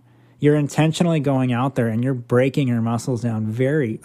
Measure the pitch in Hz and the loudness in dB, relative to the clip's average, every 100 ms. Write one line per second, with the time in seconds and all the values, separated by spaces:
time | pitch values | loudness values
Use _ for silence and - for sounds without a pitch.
0 | _ _ _ _ 147 151 139 - 160 - | _ _ _ _ 2 2 2 0 0 2
1 | 170 160 139 131 127 120 135 - 113 110 | 0 0 0 0 0 0 -2 0 -2 0
2 | 131 123 117 123 135 151 131 120 113 117 | -2 -4 0 2 2 0 0 0 0 -2
3 | - 120 120 110 110 110 131 156 117 113 | -2 -4 -2 -2 -4 -2 0 0 -2 -2